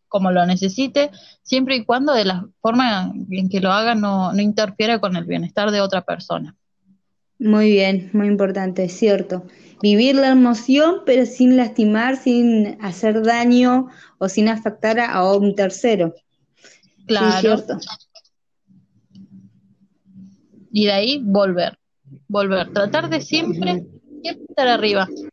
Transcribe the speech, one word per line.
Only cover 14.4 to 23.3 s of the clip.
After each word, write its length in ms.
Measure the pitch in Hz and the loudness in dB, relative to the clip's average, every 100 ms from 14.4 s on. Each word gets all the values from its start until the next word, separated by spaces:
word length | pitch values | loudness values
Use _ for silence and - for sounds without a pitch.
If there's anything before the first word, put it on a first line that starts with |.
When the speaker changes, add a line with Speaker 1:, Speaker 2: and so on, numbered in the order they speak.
| 214 | 0
Speaker 2:
afectar 520 | 220 220 214 214 226 | 0 -4 -4 -2 0
a, 120 | 233 | -2
a 220 | 185 185 | 0 2
un 220 | 202 202 202 | 2 2 0
tercero. 580 | 190 - 247 202 165 - _ _ _ _ | -2 0 0 2 0 -6 _ _ _ _
Sí, 480 | - _ _ _ - | -20 _ _ _ -4
Speaker 1:
Claro. 320 | 214 214 190 | 0 2 2
Speaker 2:
cierto. 380 | 214 214 - - - - _ _ _ _ _ _ _ _ _ _ _ - 95 - - _ _ _ _ _ _ 190 - _ _ _ - | 2 0 -2 -10 -12 -18 _ _ _ _ _ _ _ _ _ _ _ -20 -20 -20 -20 _ _ _ _ _ _ -20 -20 _ _ _ -8
Speaker 1:
Y 140 | 208 208 | -2 0
de 60 | |
ahí 280 | 196 226 285 | 0 -2 -2
volver, 560 | 214 196 196 175 170 - _ _ _ 135 - | 0 2 2 0 -4 -6 _ _ _ -20 -8
volver, 440 | 202 196 190 180 | -4 -2 -2 -2
tratar 360 | 208 202 302 330 | -2 -2 -2 -4
de 120 | 320 | -6
siempre, 540 | - | -4